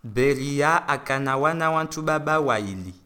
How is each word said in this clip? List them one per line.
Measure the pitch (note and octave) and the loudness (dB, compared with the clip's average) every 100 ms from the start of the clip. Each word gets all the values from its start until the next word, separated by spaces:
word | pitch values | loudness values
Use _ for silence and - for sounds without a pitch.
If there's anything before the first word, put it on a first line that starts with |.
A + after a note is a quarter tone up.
Beria | A#2 G#2+ C3+ C3+ C#3 C#3 D3 E3+ - | -4 0 2 2 -2 0 2 2 0
akana | C#3 - C3+ C3+ C3+ | -4 -2 -2 0 2
wana | D3 E3 D#3+ | 2 2 0
wantu | D#3+ D#3+ D#3+ | 0 -2 -4
baba | D#3 D#3 D3 D#3 | 0 0 2 2
wa | C#3 A2 | 2 0
ili. | G2+ F#2+ F#2 F2+ | -2 -8 -10 -14